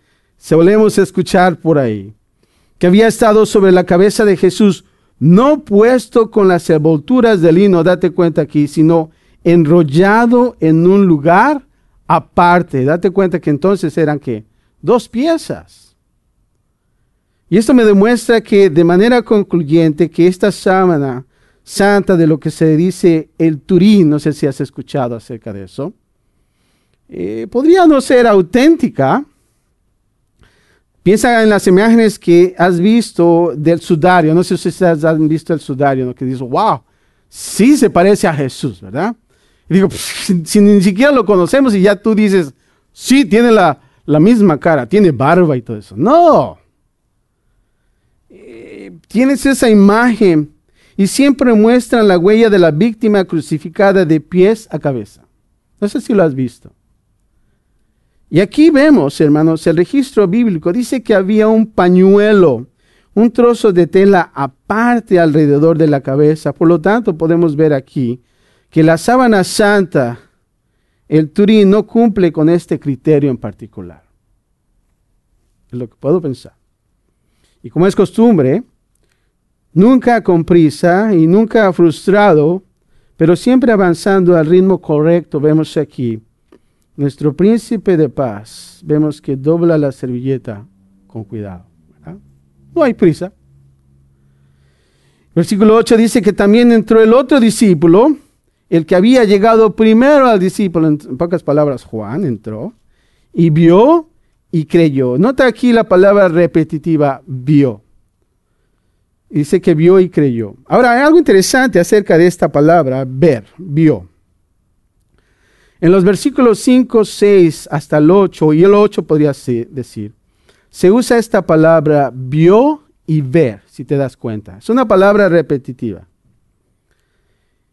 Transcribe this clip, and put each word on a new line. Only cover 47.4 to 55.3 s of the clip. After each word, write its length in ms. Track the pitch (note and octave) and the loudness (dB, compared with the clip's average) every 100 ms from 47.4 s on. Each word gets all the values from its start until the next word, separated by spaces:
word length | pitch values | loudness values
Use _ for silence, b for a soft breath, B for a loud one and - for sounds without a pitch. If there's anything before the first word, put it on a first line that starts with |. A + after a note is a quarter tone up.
| _ _ _ _ _ _ _ _ _ | _ _ _ _ _ _ _ _ _
Eh, 640 | F#3 - A3+ - - G3 E3+ _ | _ -20 -20 -20 -20 -20 -20 _
tienes 380 | G#3 C4 C#4 C#4 | -2 -2 -2 -4
esa 240 | C4 B3 | -2 2
imagen 880 | G#3+ G3 A3 A#3+ G#3 G3+ D#3 D3 _ _ _ _ - | 4 4 2 0 0 0 0 -4 _ _ _ _ -6
y 100 | G3 | -4
siempre 480 | - C#4 C4 B3+ | 0 0 0 0
muestran 540 | G#3+ A3 B3 - A#3+ G#3+ | 2 2 0 0 0 2
la 100 | F3+ | 2
huella 320 | F3+ A3 A#3 | 2 2 2
de 80 | G3+ | 2
la 120 | E3+ | 2
víctima 540 | D3+ A#3 A3 A3 G3+ | 0 -2 -2 -2 -2
crucificada 800 | F#3 E3 - D#3 F3 D#3+ G3 F#3+ | -2 -6 -6 -8 -8 -2 0 2
de 160 | D#3+ D#3 | 0 -2
pies 480 | - F3+ F#3+ A3 - | -2 0 0 0 -8
a 80 | E3 | -8
cabeza. 460 | D3 B2 G2+ _ _ | -6 -8 -10 _ _